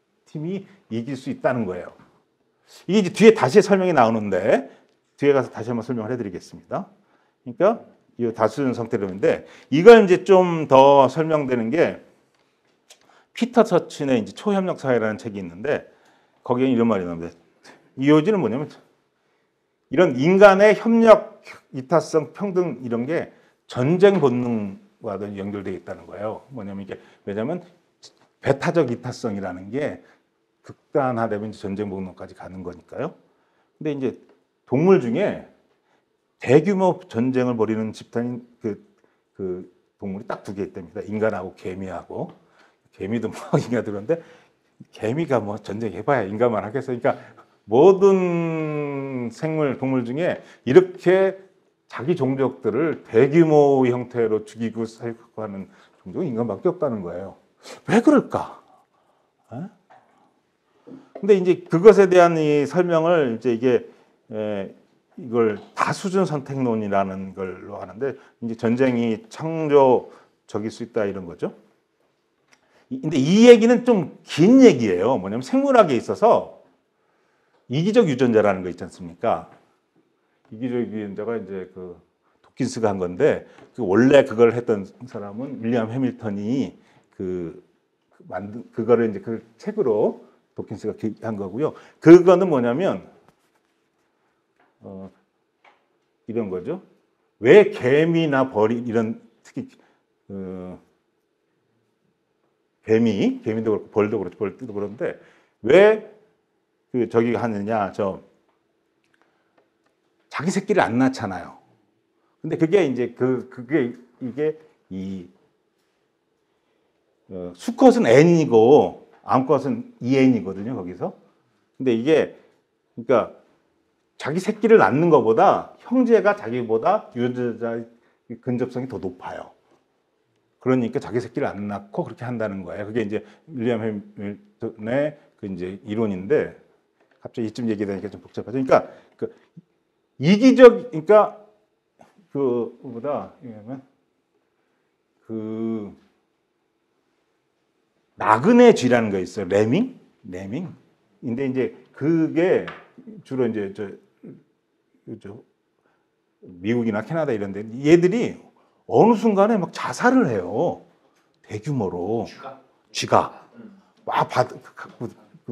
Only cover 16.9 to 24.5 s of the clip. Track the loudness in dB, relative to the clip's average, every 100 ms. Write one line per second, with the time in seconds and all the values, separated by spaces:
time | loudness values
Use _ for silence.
16.9 | 0 -4 -10 -12 -16 _ _ -20 -20 _
17.9 | -4 2 4 4 0 -2 -4 -10 -14 _
18.9 | _ _ _ _ _ _ _ _ _ _
19.9 | 2 2 2 2 8 8 8 6 4 2
20.9 | 4 6 4 0 -16 -20 -20 _ -14 -2
21.9 | -2 0 -2 -4 -6 -6 -4 -4 -6 -6
22.9 | -6 -4 -6 -8 -14 _ _ -12 -4 0
23.9 | 4 4 6 2 0 -2